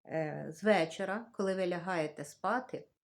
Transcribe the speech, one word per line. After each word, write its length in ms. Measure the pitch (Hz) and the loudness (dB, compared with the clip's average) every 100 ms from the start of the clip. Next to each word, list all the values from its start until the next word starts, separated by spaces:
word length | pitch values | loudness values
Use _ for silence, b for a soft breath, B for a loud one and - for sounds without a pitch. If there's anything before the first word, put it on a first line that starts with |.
| - | -6
е, 400 | 160 156 147 147 | -2 -2 -4 -8
з 160 | 160 | 0
вечора, 600 | 202 196 160 - 190 202 233 | 4 6 4 0 -2 -2 -6
коли 220 | - 196 | -2 0
ви 120 | 190 180 | 2 0
лягаєте 580 | 175 170 180 151 151 | 0 0 0 0 -2
спати, 640 | 147 - 185 240 254 - - _ | -12 -4 0 0 -2 -10 -12 _